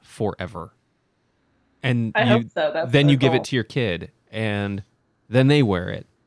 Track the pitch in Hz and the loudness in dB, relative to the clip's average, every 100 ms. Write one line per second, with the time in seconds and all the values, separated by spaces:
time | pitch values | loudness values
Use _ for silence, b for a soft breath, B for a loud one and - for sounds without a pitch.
0 | _ - 107 - 90 85 82 _ _ _ | _ -6 -6 -6 -10 -12 -16 _ _ _
1 | _ _ _ _ _ _ _ _ 131 120 | _ _ _ _ _ _ _ _ -2 -2
2 | 113 214 120 117 117 - 156 160 127 139 | -2 0 2 2 0 -4 -4 -4 0 4
3 | 143 135 123 123 - 127 107 143 113 85 | 4 4 2 0 0 -4 -4 -4 -2 -4
4 | 90 _ _ 110 110 104 101 98 - _ | -8 _ _ -6 -4 -2 -4 -6 -10 _
5 | _ _ _ 113 131 147 120 92 92 98 | _ _ _ 2 4 4 2 0 -4 -10
6 | - _ | -14 _